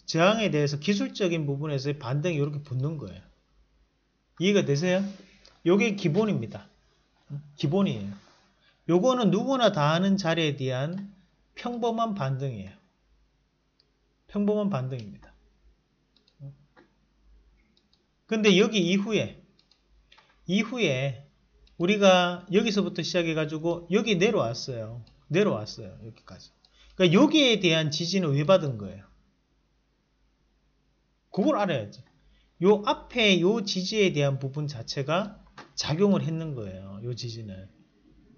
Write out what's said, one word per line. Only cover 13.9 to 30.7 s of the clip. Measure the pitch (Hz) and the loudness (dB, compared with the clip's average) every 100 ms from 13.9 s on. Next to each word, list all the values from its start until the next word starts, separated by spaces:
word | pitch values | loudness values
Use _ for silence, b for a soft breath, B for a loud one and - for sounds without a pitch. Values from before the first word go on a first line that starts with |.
| _ _ _ _ | _ _ _ _
평범한 | 202 202 214 196 | -4 0 0 -2
반등입니다. | 139 131 131 104 - - _ _ _ _ _ _ _ _ _ _ _ 139 - _ _ _ _ _ _ _ _ _ _ _ _ _ _ _ _ _ | -4 -6 -8 -12 -18 -20 _ _ _ _ _ _ _ _ _ _ _ -20 -20 _ _ _ _ _ _ _ _ _ _ _ _ _ _ _ _ _
근데 | 220 214 180 | 2 6 6
여기 | 202 214 | 6 2
이후에, | 170 196 214 202 110 - _ _ _ _ _ _ _ b b b - | 2 0 0 -2 -2 -8 _ _ _ _ _ _ _ b b b -2
이후에 | 196 226 247 180 127 139 113 - _ _ _ _ - | -2 -2 -2 0 0 -4 -8 -14 _ _ _ _ -4
우리가 | 175 208 196 180 175 180 - | 0 4 6 6 4 -2 -2
여기서부터 | 185 233 202 175 170 | 0 2 0 -2 -4
시작해가지고 | 156 180 165 156 156 156 170 170 - | -2 -2 0 -2 -4 -4 -4 -4 -2
여기 | 196 233 180 | 0 2 2
내려왔어요. | 208 208 117 123 - 117 110 120 - _ _ | 2 2 -2 -4 -8 -10 -10 -14 -18 _ _
내려왔어요. | 151 208 113 107 - 101 - 113 | 0 0 -2 -6 -14 -18 -18 -18
여기까지. | - - 92 - _ b b b | -20 -20 -20 -20 _ b b b
그러니까 | - 185 180 | 2 4 6
여기에 | 294 311 262 214 | 6 6 4 4
대한 | 180 160 156 | 2 2 0
지지는 | - 170 190 165 | -2 -2 0 0
왜 | 139 | 0
받은 | 156 185 151 113 | 4 4 4 -6
거예요? | 98 92 - _ _ _ _ _ _ _ _ _ _ _ _ _ _ _ _ | -10 -14 -20 _ _ _ _ _ _ _ _ _ _ _ _ _ _ _ _